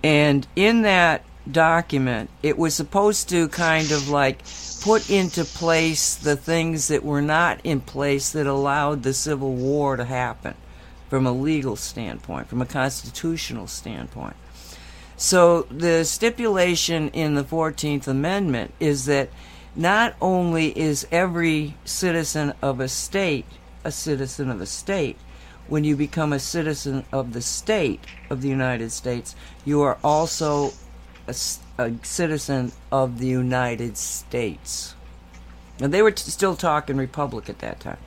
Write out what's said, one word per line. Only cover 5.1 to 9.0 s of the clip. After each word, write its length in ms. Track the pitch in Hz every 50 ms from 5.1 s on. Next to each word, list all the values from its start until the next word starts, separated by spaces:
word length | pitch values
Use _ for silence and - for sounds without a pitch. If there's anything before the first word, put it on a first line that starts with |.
| 196 196 185 175 - 175 165
place 680 | 147 - - 170 165 165 160 160 160 156 151 - - -
the 220 | - - 147 147
things 540 | 139 - - 165 170 165 165 160 156 143 -
that 140 | 151 139 -
were 180 | 147 147 143
not 380 | 143 147 151 160 175 170 110 - -
in 160 | - 156 135
place 500 | 127 - - 139 143 143 139 139 135 - -
that 120 | 156 147
allowed 560 | 139 139 139 139 143 139 147 147 143 151 143